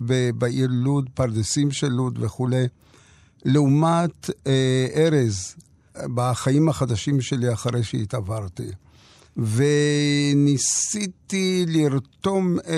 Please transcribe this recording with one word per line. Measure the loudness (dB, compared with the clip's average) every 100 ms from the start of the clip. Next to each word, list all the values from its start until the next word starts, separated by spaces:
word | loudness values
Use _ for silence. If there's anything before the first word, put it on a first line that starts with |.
| -2
ב-, | 0 0 0
בעיר | -2 0 0
לוד, | 0 0 0 -2
פרדסים | -2 -2 -2 -2 0 0
של | 0 -2
לוד | 0 -2 -4
וכולי, | -6 -4 0 0 0 -4 _ -20 _ _ _ _
לעומת, | 0 4 4 4 4 2 0 -4 -10 -6 0
אה, | 0 2 0 0
ארז, | 2 2 4 2 -2 -8 -16 -20 _ _ -12 -6
בחיים | -2 -2 0 2 2 2
החדשים | 2 -2 -2 0 -2
שלי | 0 -2 0
אחרי | -2 -2 -2
שהתעברתי. | -2 -4 -4 -6 -6 -6 -8 -10 -12 -14 _ _ -20 -20 -12 -4
וניסיתי | -2 2 2 4 2 2 2 2 2 4 4 2 0 -2 -4 -6 -8 -10 -6 -2 0 0 0
לרתום | 2 2 0 -4 _ -2 0 0 -2 -2